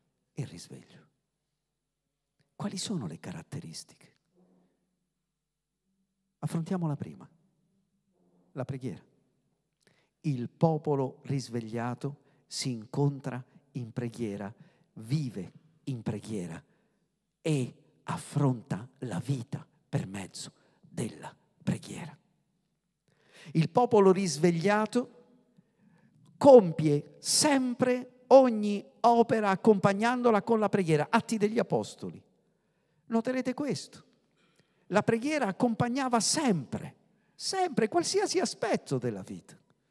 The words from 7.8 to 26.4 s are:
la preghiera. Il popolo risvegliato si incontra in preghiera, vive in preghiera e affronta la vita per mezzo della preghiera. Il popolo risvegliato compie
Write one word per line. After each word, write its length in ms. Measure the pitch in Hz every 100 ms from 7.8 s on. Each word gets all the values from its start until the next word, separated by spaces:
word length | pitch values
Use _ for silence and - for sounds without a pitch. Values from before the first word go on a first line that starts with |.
| _ _ _ _ _ _ _
la 120 | 147
preghiera. 400 | 123 139 123 80 _ _ _ _ _ _ _ _ _ _ _ _
Il 280 | 160 127 117
popolo 720 | _ 165 156 156 139 131 -
risvegliato 920 | - 139 110 120 113 117 120 120 143 143 _ _ _
si 240 | - 135
incontra 720 | 117 107 - 143 139 131 123 - - _
in 200 | - 117
preghiera, 600 | - 120 113 113 101 98 - - _ _
vive 580 | - 110 156 131 101 85 - _ _
in 180 | - 120
preghiera 600 | 104 104 104 110 85 82 _ _ _ _ _ _ _ _
e 340 | 165 147 123 - _ _
affronta 840 | - 170 - 147 143 123 - 92 123 _
la 180 | 127 98
vita 480 | - 135 120 - - _ _
per 180 | 127 92
mezzo 460 | 98 92 - - _ _ _
della 540 | _ - 113 - - - _ _
preghiera. 540 | - - - - 165 - _ _ _ _ _ _ _ _ _ _ _ - 160
Il 180 | 156 160
popolo 420 | 240 247 214 190
risvegliato 1040 | 185 196 147 175 165 185 208 214 247 262 - _ _ _ _ _ _ _ _ _ _ -
compie 800 | _